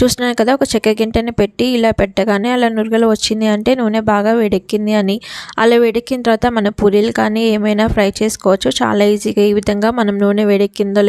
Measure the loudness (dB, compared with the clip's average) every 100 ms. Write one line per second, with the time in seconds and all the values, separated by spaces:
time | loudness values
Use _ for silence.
0 | -2 0 -2 0 0 0 0 0 0 0
1 | -2 -2 -4 -2 -2 -2 -2 0 0 0
2 | -2 -2 0 0 0 0 0 -2 0 2
3 | 2 0 -2 -2 0 0 0 0 0 0
4 | 0 2 2 2 0 -2 -2 -4 0 0
5 | 0 -2 -8 -16 -10 0 2 4 2 0
6 | -4 -4 0 0 0 0 -2 0 0 2
7 | 0 0 -2 0 0 0 0 0 0 0
8 | 0 0 -4 -2 0 0 0 -2 0 2
9 | 2 0 -2 0 0 0 -2 -2 -2 0
10 | -2 0 0 2 2 2 0 -2 -2 0